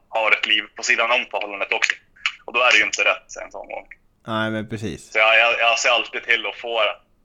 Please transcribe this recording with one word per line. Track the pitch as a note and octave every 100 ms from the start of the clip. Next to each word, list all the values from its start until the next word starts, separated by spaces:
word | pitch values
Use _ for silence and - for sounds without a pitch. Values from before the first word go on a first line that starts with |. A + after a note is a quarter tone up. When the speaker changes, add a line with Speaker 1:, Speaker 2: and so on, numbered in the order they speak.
| -
Speaker 1:
har | A#2 G#2+
ett | G#2 A2
liv | G#2+ G#2 -
på |
sidan | A#2 A#2 A#2
om | B2 A2
förhållandet | G2+ G#2 G2+ G2
också. | A2 - - _ _ - -
Och | -
då | A#2+
är | B2
det | G#2+
ju |
inte | G#2 G2+
rätt | G2+ F#2 - F#2+
en | F2+
sån | G2 -
gång. | - - - _ _ -
Speaker 2:
Nej, | A2 A2
men | A2 G#2
precis. | A2 G#2+ C#2 -
Speaker 1:
Så | A2
jag, | A2 A2+
jag, | A#2 A2+
jag | A#2 A#2
ser | C3+
alltid | A#2 A2+ A#2+
till | - A#2 G#2
att | -
få, | A#2 A#2 G#2 - _ _